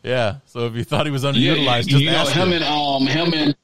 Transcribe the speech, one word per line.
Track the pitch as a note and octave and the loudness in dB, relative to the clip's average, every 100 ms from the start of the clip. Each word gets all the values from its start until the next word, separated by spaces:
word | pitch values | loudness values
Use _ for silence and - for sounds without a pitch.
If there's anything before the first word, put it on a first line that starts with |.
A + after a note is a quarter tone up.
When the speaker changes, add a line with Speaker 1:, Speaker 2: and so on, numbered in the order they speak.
Speaker 1:
Yeah. | A#2 B2+ A2+ C#3 _ | -2 0 0 -4 _
So | A#2+ A#2 | -6 -6
if | A2+ | -4
you | |
thought | - D3+ D3+ | -2 -2 -2
he | |
was | C#3 | -2
Speaker 2:
Yeah, | C#3 | 0
Speaker 1:
underutilized, | C#3 - D#3 C3+ A#2+ A#2 | 2 2 2 0 0 2
Speaker 2:
you | C#3 | 2
Speaker 1:
just | D#3 | 2
Speaker 2:
know, | |
Speaker 1:
ask | D3+ E3+ | 0 0
Speaker 2:
him | E3 F#3 | 0 0
Speaker 1:
him. | E3+ | 0
Speaker 2:
and, | |
um, | D3 D3+ D3 C3+ C3 | 0 -2 0 0 0
him | D3+ E3+ | 0 0
and | D#3 D3 C#3+ | 0 -2 -2